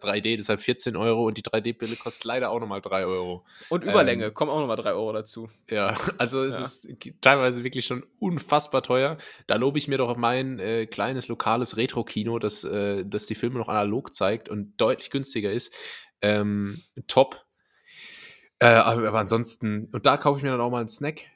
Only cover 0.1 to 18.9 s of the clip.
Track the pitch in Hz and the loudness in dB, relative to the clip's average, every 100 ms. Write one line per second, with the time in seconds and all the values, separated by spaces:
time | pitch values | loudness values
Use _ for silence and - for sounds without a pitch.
0.1 | 104 107 113 101 104 - 123 - 110 113 | -2 0 -2 0 -2 0 -2 -2 0 2
1.1 | 113 113 110 - 110 110 117 110 117 117 | 2 2 -2 -2 -2 -2 -6 -6 -6 -8
2.1 | - 113 123 120 113 113 98 98 95 92 | -10 -6 -4 -2 -4 -4 -8 -4 -2 0
3.1 | 92 90 90 - - - 175 175 208 135 | -2 -4 -8 -12 -20 -4 -4 2 4 4
4.1 | 120 110 110 151 156 139 110 104 92 110 | 2 -2 -2 -2 0 0 -2 -2 -2 -2
5.1 | 107 107 - 113 _ - 107 98 - - | -4 -8 -12 -16 _ -6 -2 0 0 -4
6.1 | 185 120 135 135 117 - - - - - | -2 0 0 -2 -2 -4 -8 -14 -16 -16
7.1 | - 131 139 127 123 123 127 - 127 - | 4 6 6 4 0 -4 -6 -6 -6 -8
8.1 | _ 202 170 - 151 - 135 - 127 135 | _ -2 -2 2 0 2 -2 2 0 0
9.1 | 156 - - - 107 131 147 143 131 120 | -2 -12 -20 -4 0 2 0 -2 0 0
10.1 | 120 117 127 131 127 95 113 110 - 104 | 2 2 2 -2 -4 -2 -2 -4 -4 -4
11.1 | 131 - 117 - 113 120 110 117 - 113 | -2 -6 -4 0 0 0 -2 -2 -2 -4
12.1 | - 107 117 110 104 - 101 101 101 95 | -4 -2 -2 -2 -4 -6 -2 -2 -2 -4
13.1 | 104 - 107 123 127 110 104 104 113 - | -6 -6 -4 -2 -4 -2 0 0 -2 -4
14.1 | - 95 110 - 107 101 _ 113 127 - | -2 0 0 -4 -8 -8 _ 2 2 -2
15.1 | 139 135 120 101 110 - - - - - | -6 -4 -2 -2 -2 -6 -12 -16 -16 -18
16.1 | _ 104 104 104 104 101 104 - - - | _ 2 2 2 0 -2 -8 -16 -18 2
17.1 | - 135 - _ _ _ _ _ - - | 4 4 2 _ _ _ _ _ -20 -20
18.1 | - - - _ _ 120 113 113 | -20 -20 -20 _ _ 10 10 8